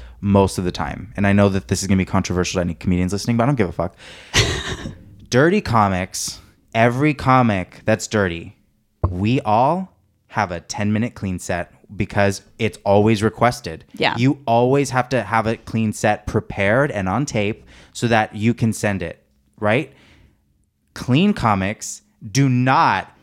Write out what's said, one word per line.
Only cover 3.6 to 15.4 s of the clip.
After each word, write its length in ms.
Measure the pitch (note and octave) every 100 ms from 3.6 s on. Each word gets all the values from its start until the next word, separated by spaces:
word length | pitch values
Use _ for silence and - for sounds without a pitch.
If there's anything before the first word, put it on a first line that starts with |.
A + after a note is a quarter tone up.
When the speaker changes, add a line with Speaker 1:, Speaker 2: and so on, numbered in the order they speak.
| F2+
Speaker 1:
a 40 |
fuck. 240 | E2+ E2+ - - - -
Speaker 2:
<laughs> 960 | - - - - - - - - - -
Speaker 1:
Dirty 320 | A#2+ D#3+ G#3
comics, 800 | - A#2 G2+ F#2 F#2 - - - - _ _
every 400 | A2+ A#2+ B2 D3+
comic 640 | C#3+ C3 C3 A#2+ G2 F2 - -
that's 200 | A2 -
dirty, 480 | G#2+ F#2+ E2+ F#2+ - _ _ _ _ F#2+
we 320 | F2+ G#2 C3+
all 540 | A2 G#2+ C3+ F3+ F#3 _ _ _ _
have 240 | - F#2+
a 80 | E2+
ten-minute 540 | - - G#2 G#2+ A#2
clean 240 | - G2 F2+
set 340 | - F2+ F2 _ _ G2
because 460 | G2+ G#2 G2+ G2 - -
it's 200 | A2 -
always 380 | G2+ G2+ G#2+ G#2+
requested. 600 | G#2+ - A#2+ - F2 D#2+ -
Speaker 2:
Yeah. 200 | - - -
Speaker 1:
You 240 | B2+ C#3+ -
always 440 | A#2 B2 C#3+ B2+
have 180 | B2+ B2
to 120 | B2+
have 240 | F#2+ A2